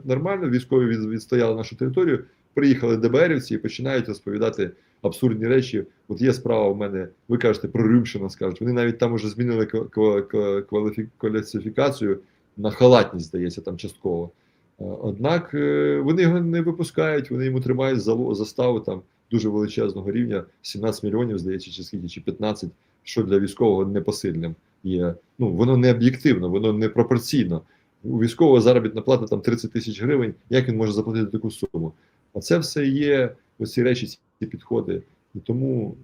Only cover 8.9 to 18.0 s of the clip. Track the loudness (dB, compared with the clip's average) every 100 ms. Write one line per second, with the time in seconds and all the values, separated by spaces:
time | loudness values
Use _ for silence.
8.9 | 0 0 0 -4 -4 -2 0 0 -2 -4
9.9 | 2 2 2 0 -2 0 -2 -2 -2 -2
10.9 | -4 -10 -6 -4 -2 -4 -8 -6 0 0
11.9 | 0 -2 -4 -6 _ _ -8 -6 4 8
12.9 | 8 4 -2 -8 -6 -6 -6 -10 -10 -12
13.9 | -8 -4 -4 -6 _ _ _ _ -14 -12
14.9 | -8 -8 -4 0 0 -2 -2 0 2 0
15.9 | 0 0 4 4 4 0 0 -2 -2 -4
16.9 | -2 0 0 -4 -4 -2 -2 0 0 0
17.9 | 0